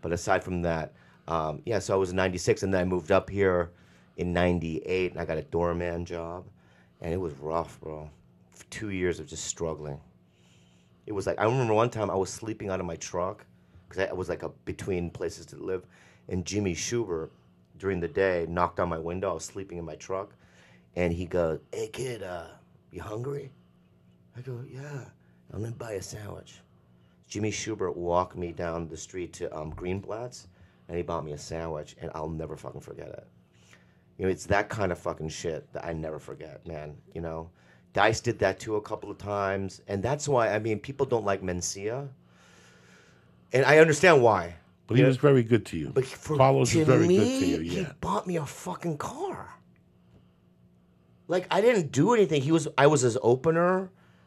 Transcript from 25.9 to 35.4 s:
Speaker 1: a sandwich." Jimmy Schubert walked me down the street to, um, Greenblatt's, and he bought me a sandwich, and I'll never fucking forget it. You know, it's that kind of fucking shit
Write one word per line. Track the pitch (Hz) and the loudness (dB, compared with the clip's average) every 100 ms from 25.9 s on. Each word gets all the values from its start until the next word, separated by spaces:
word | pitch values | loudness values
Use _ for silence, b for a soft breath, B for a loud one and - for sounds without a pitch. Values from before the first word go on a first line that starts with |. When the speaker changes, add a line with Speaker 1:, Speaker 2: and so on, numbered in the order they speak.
Speaker 1:
a | 101 | -8
sandwich." | - 113 101 90 92 - _ _ _ b b b _ | -8 -14 -12 -14 -16 -20 _ _ _ b b b _
Jimmy | 104 107 | -4 -2
Schubert | 101 - 104 95 85 | -2 -6 -4 -4 -2
walked | 87 87 90 87 | 0 2 2 -4
me | 87 | -8
down | 82 87 82 82 | -6 -6 -4 -6
the | 78 | -10
street | - 92 85 | -12 -10 -10
to, | - 87 78 | -8 -8 -8
um, | 78 | -10
Greenblatt's, | 80 87 95 98 107 123 - - b b b b | -8 -6 -6 -6 -10 -10 -14 -20 b b b b
and | 87 | -6
he | |
bought | 80 85 | -4 -4
me | 76 | -6
a | 73 | -10
sandwich, | - 80 82 78 76 - | -10 -8 -6 -8 -10 -12
and | 82 - | -12 -8
I'll | 78 | -8
never | 80 78 76 | -6 -8 -10
fucking | 71 71 | -12 -14
forget | 73 - - | -16 -16 -14
it. | - - _ _ b b b b b b _ | -16 -18 _ _ b b b b b b _
You | 95 | -2
know, | |
it's | 90 - | -2 2
that | 101 104 | 2 2
kind | 110 98 | -2 -2
of | 85 | -2
fucking | - 82 80 | -4 -6 -6
shit | 78 | -6